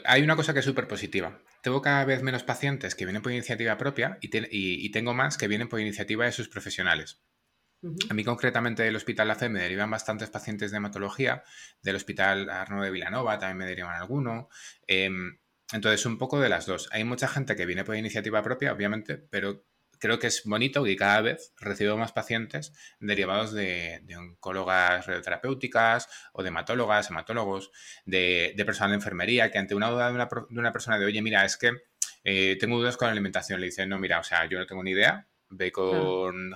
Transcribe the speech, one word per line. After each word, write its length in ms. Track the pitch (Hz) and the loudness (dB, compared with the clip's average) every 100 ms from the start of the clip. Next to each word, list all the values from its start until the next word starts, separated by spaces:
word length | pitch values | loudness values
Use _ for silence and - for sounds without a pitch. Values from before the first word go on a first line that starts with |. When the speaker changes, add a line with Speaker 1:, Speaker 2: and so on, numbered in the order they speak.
Speaker 1:
hay 200 | - 131 | 4 6
una 120 | 151 160 | 8 4
cosa 180 | 160 | 4
que 60 | 143 | 2
es 60 | 127 | 2
súper 220 | 131 - | 0 -2
positiva. 520 | 101 101 95 85 - _ _ | -6 -2 -2 -2 -6 _ _
Tengo 200 | 127 135 | 0 2
cada 220 | 143 139 135 | 4 4 4
vez 180 | 131 | 2
menos 200 | 131 127 | 0 -2
pacientes 520 | - 120 139 139 95 - | -2 0 0 -2 -4 -6
que 100 | 92 | -4
vienen 160 | 104 | -4
por 100 | 123 | -2
iniciativa 460 | 123 110 113 113 107 | -4 -4 -2 0 0
propia 400 | 135 139 117 - | -2 0 -2 -4
y 100 | - | -4
ten-, 180 | 113 - | -2 -2
y, 340 | 104 92 85 | -2 -2 -2
y 60 | 104 | -2
tengo 240 | 107 117 | -2 0
más 240 | 123 143 - | 0 0 0
que 100 | 104 | 0
vienen 220 | 107 120 | 0 -2
por 100 | 113 | -2
iniciativa 460 | 107 101 98 107 120 | -4 -4 -4 0 0
de 60 | |
sus 180 | 120 113 | 0 -8
profesionales. 720 | 98 98 - 90 80 78 - _ _ _ _ _ _ | -8 -8 -2 2 0 -2 -14 _ _ _ _ _ _
Speaker 2:
Ujú. 120 | 175 170 113 | -10 -6 -2
Speaker 1:
A 40 | |
mí 100 | 107 | 0
concretamente 600 | 107 120 127 113 117 110 | 0 0 0 2 0 0
del 120 | 113 110 | 0 0
Hospital 340 | - 107 110 | -4 0 0
A 40 | 107 | 2
C 120 | 120 | -2
me 140 | 101 | 0
derivan 300 | 87 95 107 | -2 -2 -2
bastantes 380 | 107 - 107 113 | -2 -4 -6 -6
pacientes 420 | 104 - 104 104 | -8 -8 -6 -4
de 60 | 104 | -4
hematología, 680 | 104 101 98 - 127 123 - - - _ | -6 -4 -6 -2 -2 -2 -6 -20 -20 _
del 140 | 95 95 | -4 -4
Hospital 540 | - 98 95 98 92 | -4 2 2 2 -2
Arnau 320 | 92 95 101 | -6 -6 -4
de 100 | 98 | -4
Vilanova 460 | 95 92 113 120 107 | -4 -4 -2 -2 -2
también 200 | 95 92 | -4 -6
me 80 | 92 | -6
derivan 300 | 90 87 85 | -6 -6 -8
alguno. 540 | 92 139 123 113 - - - - - | -4 -2 -2 -4 -10 -18 -20 -16 2
Em, 500 | 95 95 92 90 - _ _ - | 2 2 -2 -6 -10 _ _ -8
entonces, 340 | 113 107 104 123 | 0 4 4 2
un 120 | 113 | -2
poco 220 | 127 143 | 0 2
de 100 | 127 | 4
las 160 | 85 95 | 2 0
dos. 240 | 90 - | -4 -4
Hay 120 | 110 | -4
mucha 240 | 117 123 131 | -2 -2 0
gente 280 | 139 131 101 | 0 -2 -2
que 100 | 87 | -2
viene 180 | 90 | -2
por 120 | 98 107 | -2 -4
iniciativa 480 | 110 110 107 107 | -2 -4 0 0
propia, 300 | 107 127 139 | 0 0 -2
obviamente, 440 | 104 104 110 - - | 0 -2 -2 -6 -10
pero 460 | - 101 98 101 _ _ _ _ | -6 -4 -4 -6 _ _ _ _
creo 200 | 110 117 | 0 0
que 80 | 117 | 0
es 160 | - | -2
bonito 420 | 107 107 135 143 120 | 0 0 2 2 2
y 120 | 95 | 4
cada 240 | 101 107 | 6 6
vez 320 | 110 - - _ | 4 -2 -10 _
recibo 400 | 104 101 104 107 | -6 0 2 2
más 140 | 113 | 0
pacientes 640 | - - 117 110 147 151 - - _ | -4 -2 -4 -4 -8 -10 -16 -20 _
derivados 540 | 104 101 92 101 110 | -2 0 2 0 0
de, 480 | 107 95 87 85 82 | -2 -2 -4 -6 -10
de 140 | 90 87 | -14 -16
oncólogas 880 | 87 87 95 95 92 92 90 90 92 | -16 -12 -6 -2 2 4 6 4 0
radioterapéuticas 1000 | 87 90 87 127 135 - 120 113 120 - - - | -4 -2 -4 -2 -4 0 4 6 4 0 -14 -12
o 100 | - | -6
de 60 | 92 | -4
hematólogas, 600 | 82 85 123 113 104 - | -4 -2 0 4 2 2
hematólogos, 600 | 82 - 117 101 95 - - - - - | -6 -4 -4 -2 -4 -8 -18 -20 -16 -2
de, 480 | 92 90 87 87 101 | 2 4 4 2 0
de 100 | 107 | -2
personal 260 | 101 101 | 2 2
de 40 | 101 | 2
enfermería, 540 | 104 90 92 123 113 | 0 -2 2 4 4
que 100 | 101 | 2
ante 160 | 98 101 | 0 0
una 140 | 110 | 0
duda 200 | 120 120 | 2 0
de 60 | 123 | 0
una 120 | 123 | -2
pro-, 200 | 123 - | -4 -8
de 100 | 117 | -2
una 140 | 117 | -2
persona 260 | 117 117 107 | -2 0 2
de, 60 | 101 | 2
"Oye, 160 | 107 | 0
mira, 240 | 110 104 98 | 2 4 4
es 100 | - | 4
que, 160 | 123 123 - _ - - - | 2 0 -8 _ -6 -2 0
eh, 320 | 95 95 95 | 4 4 4
tengo 180 | 110 120 | 2 2
dudas 200 | 120 117 | 2 2
con 100 | 117 | 0
la 60 | |
alimentación", 480 | 107 98 92 - 92 | 2 0 -2 -4 -4
le 60 | 90 | -4
dicen, 200 | 92 95 | -4 -4
"No, 80 | 98 | -2
mira, 220 | 92 85 | 0 0
o 40 | |
sea, 220 | - 87 82 | 2 0 0
yo 140 | 90 | -2
no 60 | 92 | -4
tengo 180 | 95 | -6
ni 80 | 92 | -2
idea, 340 | 92 120 202 - _ _ | 4 4 2 -6 _ _
ve 220 | 95 90 | -4 -4
Speaker 2:
Claro. 520 | - 92 92 92 92 92 | 0 2 2 2 0 -2
Speaker 1:
con 280 | 90 92 | -4 -8